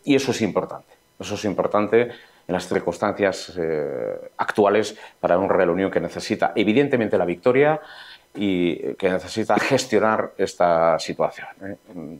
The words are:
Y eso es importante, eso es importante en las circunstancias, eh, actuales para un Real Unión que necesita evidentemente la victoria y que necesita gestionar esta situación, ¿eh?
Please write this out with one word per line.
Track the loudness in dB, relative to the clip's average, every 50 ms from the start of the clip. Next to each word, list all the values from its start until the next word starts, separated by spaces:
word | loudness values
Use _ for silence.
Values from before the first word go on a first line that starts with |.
| 0
Y | 2 2
eso | 2 2 0 -2
es | 0 -2
importante, | -2 0 -2 -4 -4 -6 -12 -16 _ _ _ _ _ _ -14
eso | -10 -8 -6
es | -4 -4
importante | -2 -2 0 0 0 0 0 2 4 2 2 2
en | 0 -4 -14 -20 -20 _ _ _ -4 -4
las | -4 -2
circunstancias, | -2 -2 -2 -2 -2 -4 -2 -2 -2 0 0 0 0 0 -2 -8 -10 -6
eh, | -4 -4 -2 -2 -2 -4 -4 -4 -6 -6 -6 -8 -8 -12 -10 _ -6
actuales | -6 -2 2 2 4 4 4 4 2 -2 -6 -14 -18 -20 -8 _
para | 0 2 2 4
un | 4 4
Real | 4 4 4 4
Unión | 2 2 0 0
que | 0 -2
necesita | -2 -4 -6 -6 -4 -4 -2 0 0 0 0
evidentemente | 2 2 4 4 4 2 2 2 0 0 2 0
la | 0 2
victoria | 0 -2 0 2 2 4 4 4 2 2 0 -4 -12 -20 -20 -20 -20 -20 -20 _ _ -8
y | -4 -2 0 0 2 2 0 0 -2 -4 -8 -4
que | -2 -2 0
necesita | 0 -2 -4 -6 -6 -4 0 0 0 0
gestionar | 0 0 0 0 0 0 0 2 2 2 2 0 -2 -4 -4
esta | -4 -4 -2 0 2 2 4 4 4 4 4 2 2
situación, | -2 -4 -4 -2 -2 -2 -4 -6 -16 -18 -16 -14 -14
¿eh? | -14 -14 -14 _ -16 -14 -14 -14 -14 -14 -16